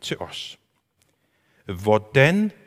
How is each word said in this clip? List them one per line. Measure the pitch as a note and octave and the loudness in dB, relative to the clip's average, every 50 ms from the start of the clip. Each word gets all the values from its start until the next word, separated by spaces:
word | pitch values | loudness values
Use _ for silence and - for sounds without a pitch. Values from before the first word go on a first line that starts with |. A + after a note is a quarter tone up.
til | - - E3 - | -12 -10 -10 -10
os. | - - - - - - - - _ _ _ _ _ _ _ _ _ _ _ _ _ _ _ _ _ _ _ _ _ | -10 -12 -12 -14 -16 -16 -18 -20 _ _ _ _ _ _ _ _ _ _ _ _ _ _ _ _ _ _ _ _ _
Hvordan | - G2 F2 G2 G#2+ G#2+ G#2+ G#2 - - C#3 C3+ D3+ F3 G3+ G#3+ G#3 - _ _ | -12 -12 -4 0 2 2 2 2 0 2 4 4 4 4 2 0 -2 -4 _ _